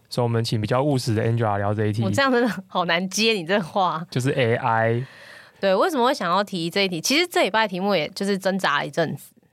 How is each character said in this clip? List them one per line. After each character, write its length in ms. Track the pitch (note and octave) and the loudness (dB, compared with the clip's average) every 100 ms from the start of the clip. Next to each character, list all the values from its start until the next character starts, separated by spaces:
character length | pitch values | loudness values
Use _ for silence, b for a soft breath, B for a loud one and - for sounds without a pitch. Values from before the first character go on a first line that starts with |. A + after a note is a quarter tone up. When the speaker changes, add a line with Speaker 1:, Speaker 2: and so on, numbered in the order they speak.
| - | -6
Speaker 1:
所 100 | - | -2
以 20 | |
我 60 | A#2+ | 0
们 160 | A#2 | 0
请 160 | A2+ A2+ | 0 -2
比 60 | G#2 | 0
较 160 | B2 | 0
务 160 | D3 C3 | 2 0
实 160 | B2 | 0
的 100 | G#2+ | 0
Angela 320 | A2+ A#2 A2 G2+ | 0 0 0 0
聊 160 | G2+ | 0
这 140 | G#2+ G#2+ | 0 0
一 60 | |
题。 100 | G#2+ | 0
Speaker 2:
我 80 | A2+ | 0
这 100 | G2+ | 2
样 100 | C4+ | 2
真 160 | B3 A#3+ | 2 2
的 180 | F#3 - | -2 -6
好 180 | F#3 | -4
难 240 | F3 E3+ F#3 | 0 0 -2
接 240 | F#3 A3+ | 0 0
你 140 | A3 D#3+ | 0 0
这 120 | G#3 | -2
话。 440 | D#3+ G3+ F3+ D#3 D3+ | 0 0 0 -2 -4
Speaker 1:
就 100 | - | -2
是 100 | B2+ | 0
A 240 | C3 A#2 A#2 | 2 2 2
I。 500 | B2 A2+ A2+ A#2 C3 B B B B _ | 0 2 2 0 -4 B B B B _
Speaker 2:
对， 140 | G3 | 0
为 140 | F#3+ F4 | 2 2
什 80 | D4 | 2
么 80 | |
会 80 | A#3+ | 0
想 180 | D4 F3+ | 0 0
要 140 | F#3 | 0
提 240 | G3+ F#3 E3 | 0 -4 -2
这 160 | G3 | 0
一 40 | F#3+ | 0
题？ 120 | E3+ | 0
其 160 | - C#4+ | 0 0
实 100 | F4 | 0
这 180 | F4+ | 0
礼 60 | A#3+ | 2
拜 120 | A3 | 2
的 60 | A3 | 0
题 120 | F3+ | 0
目 140 | G3 | 0
也 120 | F#3 D3+ | 0 -2
就 180 | - G3 | -4 -2
是 100 | G3 | -2
挣 220 | F#3+ F#3+ | 0 0
扎 220 | E3+ C#3+ | 0 0
了 60 | D3+ | -2
一 40 | |
阵 260 | D#3 D3+ C#3+ | -2 -2 -4
子， 160 | - _ _ | -12 _ _